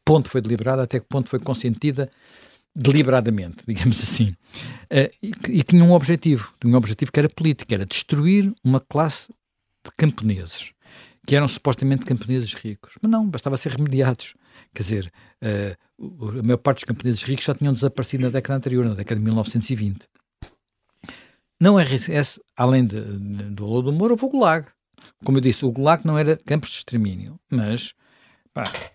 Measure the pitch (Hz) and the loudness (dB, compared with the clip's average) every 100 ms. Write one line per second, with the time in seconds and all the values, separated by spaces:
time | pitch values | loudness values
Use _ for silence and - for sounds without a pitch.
0 | - 156 123 127 110 117 113 131 123 127 | 4 4 4 -2 -2 -2 0 -2 -2 -4
1 | - 139 - 131 - 127 120 110 151 135 | -2 -4 -2 -4 -4 -4 -2 -2 -2 -2
2 | 139 _ _ - - _ _ - 135 143 | -6 _ _ -20 -20 _ _ 0 4 4
3 | 131 127 117 107 87 85 - 98 104 107 | 4 4 2 0 -4 -10 -8 0 2 2
4 | - - 107 87 _ - - - - 139 | 0 0 0 -2 _ -18 -16 -18 -2 0
5 | 135 - 208 190 - 208 - 175 170 175 | 0 -2 -12 -8 -2 0 6 8 8 6
6 | 135 165 165 131 104 _ 120 127 104 107 | 4 0 0 0 -2 _ 2 2 2 -2
7 | - - 147 - 160 135 - 101 98 - | -2 0 0 0 -2 -2 -2 -4 -4 -6
8 | - 147 160 202 196 226 127 131 - 147 | -2 0 4 4 2 0 0 0 0 -2
9 | 160 - - _ _ _ _ _ - - | 0 -2 -12 _ _ _ _ _ -18 0
10 | 156 - 113 92 87 - - - _ - | 0 2 -2 -2 -6 -14 -16 -20 _ -20
11 | - _ - 143 143 - 143 123 135 135 | -20 _ 0 2 2 0 -2 0 0 0
12 | - 123 104 127 113 - 110 101 - - | -2 -4 -2 -4 -4 -8 -12 -12 -16 -4
13 | 214 226 208 143 143 135 - 123 147 131 | 0 2 0 -4 -4 -4 -4 -2 0 2
14 | 131 120 - - _ _ _ - 95 107 | 2 0 -6 -20 _ _ _ -10 -4 -4
15 | 90 - _ _ 113 101 101 92 _ _ | -6 -12 _ _ -4 -4 -4 -8 _ _
16 | - 170 107 123 113 123 147 123 - 110 | -18 -12 -10 -4 0 2 0 -2 -4 -4
17 | 123 110 - 131 - 139 143 123 139 - | -2 -2 -4 -4 -4 -2 0 0 0 -2
18 | 120 135 127 131 - 139 127 123 117 98 | -4 -2 -2 -2 -4 -4 -2 0 0 -2
19 | 95 110 110 110 107 117 110 120 101 95 | -4 -2 0 0 0 -2 -2 -4 -4 -6
20 | - _ _ _ - _ _ _ _ _ | -12 _ _ _ -20 _ _ _ _ _
21 | - - - _ _ - 175 202 139 131 | -20 -20 -20 _ _ 2 6 6 4 0
22 | 165 151 135 - _ - 123 131 117 107 | -2 -2 -2 -6 _ 0 4 4 2 -2
23 | 107 101 101 101 101 101 104 120 127 156 | -8 -10 -8 -8 -10 -8 -4 -2 -2 0
24 | 220 233 262 277 190 160 143 _ _ _ | 0 0 -2 0 2 0 -4 _ _ _
25 | - _ - 135 127 - 135 117 143 165 | -20 _ 0 2 2 0 -2 0 2 2
26 | 160 151 151 156 - 147 - - - 120 | 2 0 2 0 -2 -4 -4 -12 -6 -2
27 | 104 92 101 165 _ 127 104 120 - - | -2 -4 -10 -16 _ -2 -2 -4 -8 -16
28 | _ _ _ _ _ - 107 - - | _ _ _ _ _ -8 -8 -8 -14